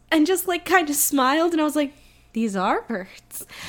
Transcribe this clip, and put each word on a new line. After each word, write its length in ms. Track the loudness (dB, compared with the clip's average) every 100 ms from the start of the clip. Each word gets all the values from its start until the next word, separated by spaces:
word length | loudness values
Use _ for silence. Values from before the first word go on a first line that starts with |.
| _
And 160 | 2 2
just, 220 | 0 -2
like, 160 | -4
kinda 280 | 2 2 2
smiled, 580 | -2 0 2 2 2 2
and 80 | 2
I 40 |
was 120 | 0 0
like, 160 | -2 -6 -20 -20 _
"These 240 | -4 -4 -2
are 240 | 0 -2
birds." 640 | -2 -8 -8 -18 _ -16 -16 -16